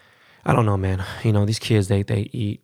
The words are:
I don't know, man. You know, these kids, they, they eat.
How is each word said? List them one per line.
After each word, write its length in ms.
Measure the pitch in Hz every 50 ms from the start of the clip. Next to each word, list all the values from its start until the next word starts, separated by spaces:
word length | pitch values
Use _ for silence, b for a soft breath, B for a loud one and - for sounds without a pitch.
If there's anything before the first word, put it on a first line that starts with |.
| B B B B B B B B B
I 80 | - -
don't 140 | 127 113
know, 100 | 104 101
man. 280 | 95 95 95 95 92 92 - - - -
You 80 | 113 104
know, 120 | 101 101
these 140 | 104 113 -
kids, 300 | - - 113 104 95 92
they, 160 | 101 98 101
they 260 | - 110 104 107 - -
eat. 300 | 123 107 104 - -